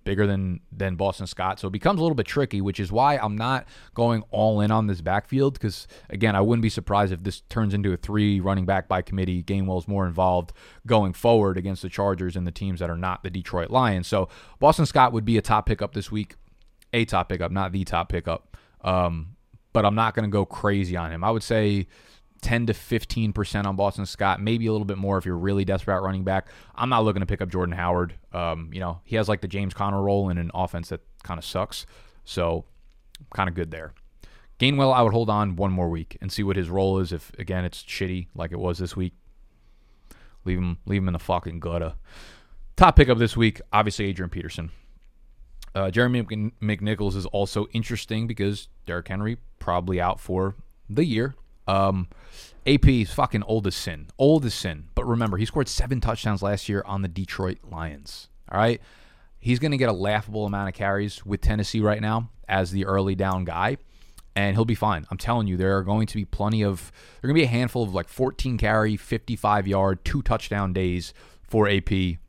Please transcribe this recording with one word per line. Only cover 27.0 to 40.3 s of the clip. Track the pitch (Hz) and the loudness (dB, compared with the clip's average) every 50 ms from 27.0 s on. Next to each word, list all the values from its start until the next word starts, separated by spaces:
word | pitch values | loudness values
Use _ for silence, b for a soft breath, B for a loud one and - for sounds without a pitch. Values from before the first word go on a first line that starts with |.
| 110 | 4
looking | 107 95 101 | 2 2 0
to | 107 | -2
pick | - 104 - | -2 -2 -4
up | 98 87 | -4 -4
Jordan | 90 92 90 87 85 | -2 -2 -2 -2 -2
Howard. | 87 87 90 90 90 90 82 - - - - | -2 0 0 2 0 0 -2 -6 -14 -18 -10
Um, | - 87 87 85 80 82 82 80 | -6 -4 -4 -4 -4 -6 -8 -10
you | 80 92 | -10 -6
know, | 92 87 85 87 - | -6 -6 -6 -8 -8
he | - 113 | -4 -2
has, | 110 104 104 | -2 0 0
like, | 107 95 | -2 -2
the | - 92 | -2 -6
James | 98 98 101 92 | -4 -4 -4 -4
Conner | - - 101 101 98 98 | -4 -4 -2 -2 0 0
role | 98 101 101 101 98 92 | 2 2 2 2 2 0
in | 87 87 | 0 -2
an | 85 82 | -2 -4
offense | - 90 92 87 - 85 85 - | -2 -4 -4 -4 -4 -8 -8 -8
that | 82 78 _ - - - - | -10 -12 _ -18 -20 -18 -10
kinda | - 90 80 | -10 -10 -10
sucks. | - - - 92 101 - - - - b b b b b b b b | -10 -6 -4 -4 -4 -4 -8 -14 -14 b b b b b b b b
So, | - - 90 87 85 82 85 - - - - - - _ - _ - - - - - - | -8 -2 -2 0 0 0 -2 -6 -12 -20 -20 -20 -20 _ -20 _ -20 -20 -20 -20 -8 -4
kinda | - 98 92 | -2 -2 -2
good | 82 90 85 80 | -2 -4 -6 -6
there. | 80 82 80 78 - - - - _ - b b b b b b - - | -6 -12 -12 -14 -16 -20 -20 -20 _ -20 b b b b b b -2 2
Gainwell, | 120 131 143 139 135 131 | 2 4 4 4 4 6
I | 127 127 | 6 6
would | 120 110 | 6 6
hold | 104 117 117 107 | 4 2 2 2
on | 104 104 104 98 90 | 2 2 2 0 0
one | 82 101 98 | 0 0 0
more | 92 92 87 85 | 2 0 0 0
week | 82 82 80 - - - | -2 -4 -6 -10 -12 -12
and | - 98 | -10 -8
see | - - | -4 -2
what | 101 98 95 | 0 0 0
his | 98 90 82 | 0 0 0
role | 87 98 95 95 95 95 | 0 2 2 4 2 2
is. | 92 82 | 0 -2
If, | 87 80 - - - - | -4 -8 -8 -14 -14 -12
again, | 104 - 92 92 90 | -6 -4 -2 -2 -2
it's | 87 - - | -4 -6 -10
shitty | - - - - 98 92 92 90 90 - - | -12 -10 -6 -4 -4 -4 -4 -6 -6 -8 -8
like | - 85 82 | -8 -8 -6
it | 87 85 | -6 -4
was | 92 90 85 80 | -2 -2 -2 -2
this | 92 85 - | -6 -6 -4
week, | 92 92 90 - _ _ - - - - - _ _ _ - - _ _ _ - _ _ b b b b b | -4 -4 -4 -6 _ _ -20 -20 -20 -20 -20 _ _ _ -20 -20 _ _ _ -20 _ _ b b b b b